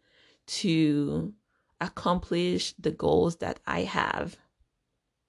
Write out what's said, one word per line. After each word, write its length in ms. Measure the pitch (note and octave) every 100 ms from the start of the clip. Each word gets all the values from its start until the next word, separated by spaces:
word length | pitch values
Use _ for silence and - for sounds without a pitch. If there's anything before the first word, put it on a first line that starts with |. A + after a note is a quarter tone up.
| _ _ _ _ -
to 840 | - G3+ D#3+ D#3 D3 C#3+ D3+ E3+ - _ _ _ -
accomplish 960 | F3+ - F3+ F3+ - F3 F3+ F3+ - -
the 120 | D#3
goals 460 | E3 D3+ D#3 E3+ E3
that 220 | - - -
I 140 | E3+
have. 560 | F#3+ - - - E3+ - _ _ _ _ _ _ _ _